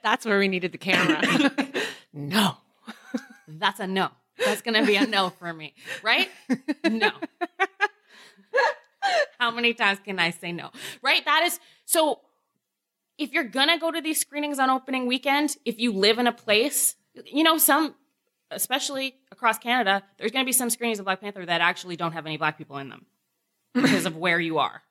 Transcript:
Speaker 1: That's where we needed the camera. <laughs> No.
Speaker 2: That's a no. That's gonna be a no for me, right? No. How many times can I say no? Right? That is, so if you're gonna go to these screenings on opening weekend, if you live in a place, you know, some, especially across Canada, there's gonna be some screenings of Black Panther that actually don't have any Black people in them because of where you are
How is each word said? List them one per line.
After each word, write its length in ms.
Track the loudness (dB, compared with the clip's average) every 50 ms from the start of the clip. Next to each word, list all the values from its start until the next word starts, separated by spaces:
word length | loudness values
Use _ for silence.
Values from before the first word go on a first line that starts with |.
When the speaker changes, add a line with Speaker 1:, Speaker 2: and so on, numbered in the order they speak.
Speaker 1:
That's 220 | 2 0 0 0 0
where 140 | 0 2 2
we 80 | 2 2
needed 220 | 0 -2 -4 -4
the 60 | -8 -6
camera. 720 | -2 0 2 2 2 2 2 2 2 0 2 4 4 2 2
<laughs> 160 | 0 -6 -4 -4 -6 -6 -6 -8 -14 -20 _
No. 460 | -12 -10 -8 -2 2 2 2 2 0 -4 _ _ _ _ _ -20 -20 -20 -20 -10 -10 -10 -10 -10 -20 -20 _
Speaker 2:
That's 340 | -20 -10 -2 -2 -2 -2 -2
a 60 | -6
no. 220 | -2 0 0 0 -2 -4 _ _ _ _ -2
That's 240 | 0 0 0 0
gonna 220 | -2 0 2 2 4
be 120 | 4 4
a 100 | 4 2
no 220 | 2 2 0 0 0
for 220 | -4 _ -12 -12
me, 220 | -10 -10 -14 -18 _ _ -14 -14 -12 -6
right? 260 | 0 2 2 2 2 -2 -4 -20 -4 _ -4 -4 -2 -8 -8 _
No. 280 | -2 -2 0 2 0 0 0 -2 -12 -12 _ _ -10 -10 _ _ -4 -4 _ _ -4 -4 _ _ _ _ -20 -20 -20 -20 _ _ _ _ 0 2 2 2 0 -4 _ _ _ _ -2 0 0 0 0 -2 _ _
How 120 | -2 -2
many 240 | -2 0 0 0 0
times 260 | 2 2 0 0 0 _
can 140 | -8 -2 0
I 120 | 0 -2
say 200 | -2 -4 -8 -8
no? 180 | -8 -8 -10 -12 _ -14 -14 -14 -14 -4
Right? 220 | 0 2 2 2 2
That 180 | 2 2 2 2
is, 160 | 0 -2 -4 _ -20 _ _ _
so 360 | 0 2 2 2 2 0 -4 _ _ _ _ _ _ _ _ _ _ _ _ _ _ _ _ _ _ _ -8
if 140 | -8 -4
you're 120 | -2 -4 -4
gonna 340 | -2 0 0 4 4 4 2
go 120 | 2 -2
to 100 | -4 -2
these 180 | -4 -4 -4 -4
screenings 400 | -4 _ -6 -6 -4 -4 -2 0
on 120 | 2 2
opening 360 | 2 0 -2 -4 -4 -2 -2
weekend, 500 | -2 -2 -2 0 0 2 2 2 0 -4 -4 _
if 140 | -6 -4 0
you 140 | -2 0
live 260 | 0 2 4 4 4 4
in 80 | 2
a 60 | 0
place, 640 | 0 -2 0 2 2 4 4 2 0 0 0 -2 -2 _ _ _ _ -20 -20
you 200 | -6 0 2 4
know, 140 | 4 4 4
some, 360 | 4 4 4 4 2 -2 -6 _ _ _ _ _ _ _ _ _ _ _
especially 640 | -8 -8 -4 -4 -2 -4 -4 -4 -4 -4 -6 -6 -8 _ _ _
across 280 | -16 _ 0 0 0 0
Canada, 440 | -2 0 0 2 2 2 2 0 -2 _ _ _
there's 140 | -6 -2
gonna 120 | 0 0 0
be 80 | 2
some 180 | 0 0 0 0
screenings 280 | -2 -2 -2 -2 -2 -2
of 60 | -2
Black 160 | -4 -4 -4
Panther 240 | -4 -12 -10 -10 -4
that 160 | -2 0 2
actually 360 | 2 2 0 0 -8 -10 -6
don't 160 | -4 -4 -4
have 140 | -4 -6 -8
any 100 | -6 -6
Black 220 | -2 -2 -2 -2 -4
people 200 | -16 _ -12 -12
in 100 | -12 -12
them 180 | -16 -20 _ _ _ _ _ _ _ _ _ _ _ _ _ _ _
because 320 | 0 2 2 2 2 0
of 100 | -4 -6
where 240 | -2 0 0 2 2
you 180 | 0 0 0 0
are 240 | 0 0 -2 -8 _ _